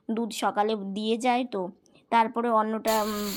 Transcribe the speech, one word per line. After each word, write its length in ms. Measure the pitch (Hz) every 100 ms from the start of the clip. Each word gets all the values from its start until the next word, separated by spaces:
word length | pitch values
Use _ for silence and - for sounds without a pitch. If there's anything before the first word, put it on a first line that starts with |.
| -
দুধ 200 | 226 233
সকালে 440 | - 214 196 214 220
দিয়ে 420 | 196 196 214 226
যায়, 280 | 254 240 254
তো 180 | 202 180 - _ - -
তারপরে 400 | 233 220 240 240
অন্নটা, 540 | 220 214 220 - 220
উম, 280 | 214 208 208